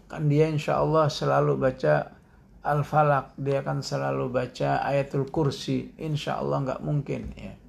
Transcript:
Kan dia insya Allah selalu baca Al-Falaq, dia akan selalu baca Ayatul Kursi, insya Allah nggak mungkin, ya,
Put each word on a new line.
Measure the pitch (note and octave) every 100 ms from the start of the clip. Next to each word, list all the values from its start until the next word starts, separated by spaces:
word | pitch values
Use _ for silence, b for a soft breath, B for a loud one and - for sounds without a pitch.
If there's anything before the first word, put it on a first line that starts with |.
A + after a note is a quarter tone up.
| -
Kan | - D3+
dia | C#3+ D#3
insya | D3+ D3+ C#3
Allah | D3+ D#3 D3
selalu | - C#3+ C#3 D3 C3+
baca | C3+ C3 D3+ D3 - - b b b - -
Al-Falaq, | D3 C#3+ D3+ D3+ C#3 - -
dia | C#3 C#3
akan | C#3+ C#3+
selalu | - C#3 C#3 C3+ C3
baca | B2 B2+ - C#3+ C3+
Ayatul | A#2 C#3 C3+ C#3+ C3+
Kursi, | E3 D3 B2 - C3 - -
insya | D#3 D3 D3 B2+
Allah | C#3 C#3+ C3
nggak | -
mungkin, | D3+ D3 C#3+ C3 - -
ya, | G2+ -